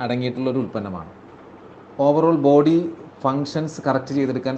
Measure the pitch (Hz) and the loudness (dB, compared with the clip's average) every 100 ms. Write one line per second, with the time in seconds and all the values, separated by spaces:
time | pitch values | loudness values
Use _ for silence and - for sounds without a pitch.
0 | 123 123 123 123 131 131 110 110 101 90 | -4 -2 -2 -2 -2 -2 -4 -6 -8 -10
1 | 82 - - - - - - - - - | -12 -18 -20 -20 -20 -20 -20 -20 -14 0
2 | 139 147 160 160 139 143 151 165 170 - | 2 4 4 4 6 6 6 2 0 -6
3 | - - 135 139 139 160 156 - 143 131 | -16 -6 -4 -2 -4 -4 -6 -4 -2 -2
4 | 127 139 131 127 131 | -2 -2 -2 -2 -4